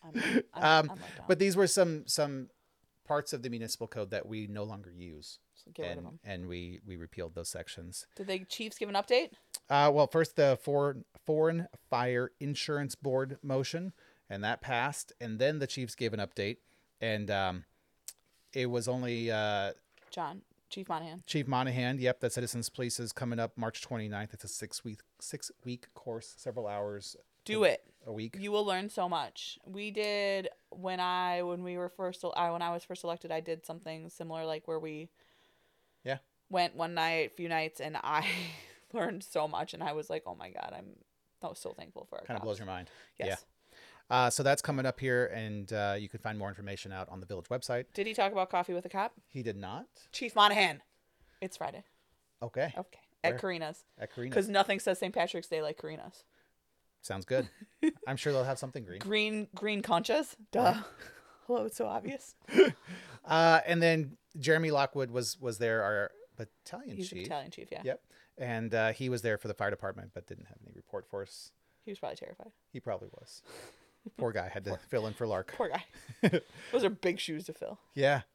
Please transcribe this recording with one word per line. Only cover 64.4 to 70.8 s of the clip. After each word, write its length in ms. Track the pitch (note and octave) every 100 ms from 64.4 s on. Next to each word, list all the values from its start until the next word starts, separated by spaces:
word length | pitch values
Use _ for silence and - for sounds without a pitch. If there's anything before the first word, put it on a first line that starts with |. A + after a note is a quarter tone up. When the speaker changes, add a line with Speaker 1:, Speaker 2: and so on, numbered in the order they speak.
| C3+ D#3+ D#3+
Speaker 2:
Lockwood 400 | D3 C#3 C#3+ B2+
was, 300 | A#2+ A#2 -
was 160 | B2+ G#2
there, 240 | A#2 A2+
our 300 | G2+ G#2 G2+ - - -
battalion 580 | A2 _ - G#3+ C4+ G3+
Speaker 1:
He's 140 | F#3
the 60 | -
Speaker 2:
chief. 80 | -
Speaker 1:
battalion 240 | D3+ C#3+
chief, 200 | - -
yeah. 100 | -
Speaker 2:
Yep. 180 | B2+ - _ - _ -
And, 340 | B2 A2+ A2+ A2+
uh, 160 | A2
he 180 | A2 C3
was 140 | B2
there 160 | A2+ G#2
for 80 | A2
the 80 | G2+
fire 160 | G2+
department, 400 | G2+ G2 G2 G2
but 140 | - -
didn't 180 | - -
have 120 | G2+
any 100 | -
report 320 | G2